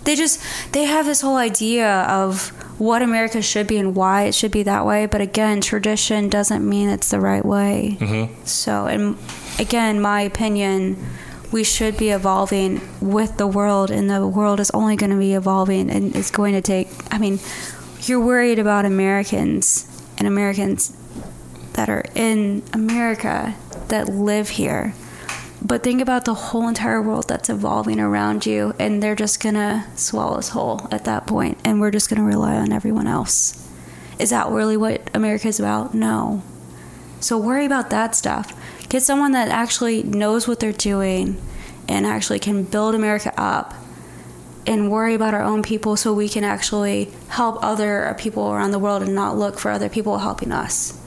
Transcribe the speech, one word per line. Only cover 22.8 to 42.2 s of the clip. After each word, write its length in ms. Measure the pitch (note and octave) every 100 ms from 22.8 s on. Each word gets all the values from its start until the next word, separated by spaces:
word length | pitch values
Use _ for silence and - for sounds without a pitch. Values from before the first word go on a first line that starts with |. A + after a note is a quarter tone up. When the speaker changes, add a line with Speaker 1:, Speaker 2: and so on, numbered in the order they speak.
| A3 A#3 A#3 A3 G#3+ - A3+ G#3 - - -
Speaker 1:
that 220 | A3 G#3
live 400 | G3 G#3 G#3 G#3
here. 440 | - - - - F#3+ - - - - - - G3+
But 160 | A#3
think 200 | B3 B3
about 240 | B3+ B3+ B3
the 80 |
whole 340 | A3+ - A3+ A#3
entire 340 | A3+ A3+ A3
world 280 | G#3+ A3 -
that's 200 | - -
evolving 480 | G#3+ G3+ G#3 G#3+ G#3+
around 480 | G#2 G#3 G#2 G#3 A3
you, 280 | G#3+ G#3 -
and 220 | G#3 G#3
they're 140 | G#3+ G#3
just 260 | G#3 -
gonna 440 | A3 G#3+ G#3 G#3+ G#3 -
swallow 420 | - G#3+ G#3+ -
us 100 | -
whole 400 | - - G#3+ -
at 140 | - -
that 200 | G#2+ -
point, 320 | G#3+ - -
and 160 | - G#3+
we're 100 | G#3
just 180 | G#3 -
gonna 140 | A3 G#3+
rely 300 | G#3 G#3+ G#3+
on 160 | G#3+
everyone 340 | G#3+ A3 A3 G#3+
else. 580 | - - - - - - - - - - -
Is 120 | A3
that 180 | A#3 -
really 260 | A3 G#3+ G#3+
what 340 | A3 - -
America 340 | - G#3+ G#3+ A3
is 140 | G#3
about? 320 | G#3 G#3+ B3
No. 480 | A3 A3 A3 - G#3 F#3 - - - - - - -
So 160 | - A3+
worry 280 | G#3+ C4 C#4+
about 260 | C4+ A#3
that 220 | G#3+ A3+
stuff. 380 | A3+ - C#2+ G#3+ - - - -
Get 140 | B3+
someone 280 | C4 C#4 C#4+
that 160 | C4 A3
actually 560 | A3+ A#3 - A#3+ A3+
knows 460 | - G3+ G#3 A3+ A#3
what 100 | A#3
they're 140 | A3
doing 680 | G#3 G#3 G3 F#3+ F#3 F#3+ F#3+ - - - - -
and 180 | - G#3
actually 340 | G#3+